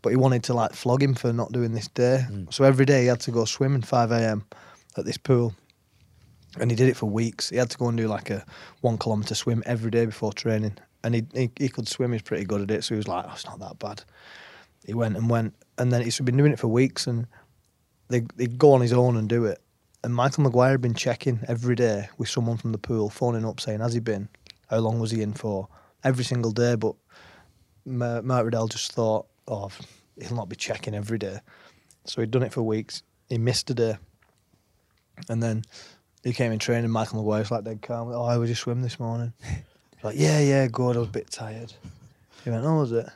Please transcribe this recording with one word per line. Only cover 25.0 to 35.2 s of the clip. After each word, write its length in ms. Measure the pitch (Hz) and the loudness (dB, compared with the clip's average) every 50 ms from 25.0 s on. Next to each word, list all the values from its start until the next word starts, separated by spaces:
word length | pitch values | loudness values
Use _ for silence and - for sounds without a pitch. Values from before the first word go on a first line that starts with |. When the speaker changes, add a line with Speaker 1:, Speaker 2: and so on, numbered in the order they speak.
| 113 107 | -2 -2
Speaker 1:
he 100 | 117 113 | -2 -2
in 100 | 107 104 104 | -2 -4 -4
for?" 340 | - - 110 101 95 95 - - - _ _ _ _ | -6 -6 -4 -4 -4 -6 -8 -14 -20 _ _ _ _
Every 220 | - 131 131 123 123 | 0 0 0 0 0
single 260 | - 127 123 113 113 | -2 -2 -2 -2 -2
day, 240 | 107 117 120 120 120 | 2 2 2 2 2
but 220 | 110 110 110 - _ _ _ _ - - - - - _ _ _ _ _ _ _ _ _ | 2 0 -2 -4 _ _ _ _ -20 -20 -20 -20 -20 _ _ _ _ _ _ _ _ _
Ma-, 380 | - 131 120 120 120 117 120 | -8 -6 -4 -4 -2 -4 -4
Mark 220 | 104 127 131 123 113 | -2 0 0 0 2
Riddell 220 | 117 117 113 113 | 2 0 0 -2
just 240 | 110 - - - - | -2 -4 -6 -8 -6
thought, 360 | - - 113 110 107 107 - _ _ _ _ | -2 0 2 2 2 0 -2 _ _ _ _
"Oh, 240 | - 117 101 101 98 - - - - - _ _ _ _ - | -8 -8 -8 -8 -10 -12 -16 -20 -20 -20 _ _ _ _ -16
he'll 140 | 127 107 120 | -10 -8 -6
not 140 | 117 104 90 | -6 -6 -8
be 80 | 107 | -10
checking 380 | - - - - - - - 104 | -10 -6 -6 -6 -6 -6 -6 -6
every 240 | 104 101 104 113 107 | -6 -4 -4 -4 -4
day." 200 | 104 95 90 104 _ _ - - - - _ _ _ _ _ _ _ | -4 -4 -6 -10 _ _ -20 -20 -20 -20 _ _ _ _ _ _ _
So 160 | - - - | -10 -4 -4
he'd 120 | 117 110 | -4 0
done 100 | 113 127 | 2 0
it 100 | 123 107 | 0 0
for 100 | - 131 | -2 -4
weeks. 420 | 117 110 110 110 - - - - _ _ _ _ _ _ | -2 0 0 -2 -4 -6 -12 -16 _ _ _ _ _ _
He 100 | 127 117 | -4 0
missed 320 | 113 123 117 - - - | 0 0 0 0 -2 -4
a 40 | 135 | 0
day. 220 | 117 117 113 107 98 - _ _ _ _ _ _ _ _ _ _ _ _ _ _ _ _ _ _ _ _ _ _ - | 0 0 0 0 -6 -10 _ _ _ _ _ _ _ _ _ _ _ _ _ _ _ _ _ _ _ _ _ _ -20